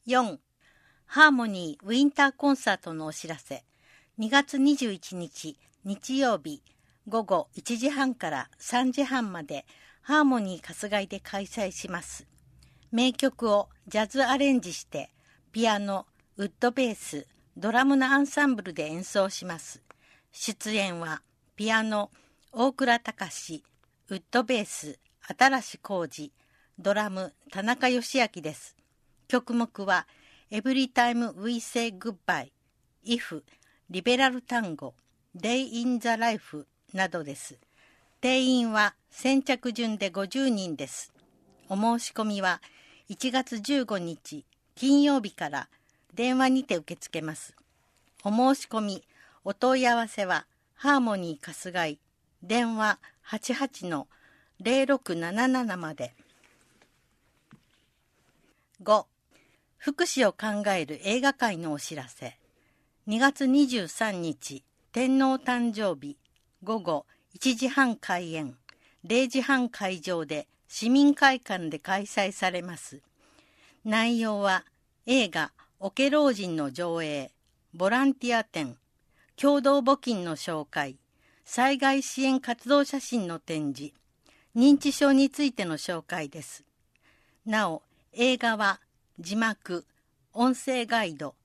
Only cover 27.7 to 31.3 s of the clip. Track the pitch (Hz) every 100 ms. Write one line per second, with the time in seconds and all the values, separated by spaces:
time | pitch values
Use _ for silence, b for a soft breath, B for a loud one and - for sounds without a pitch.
27.7 | 240 254 247 233 269 220 - 156 147 -
28.7 | _ _ _ _ _ _ 247 247 233 233
29.7 | - 196 180 - b b b b 214 220
30.7 | 262 262 - 240 240 233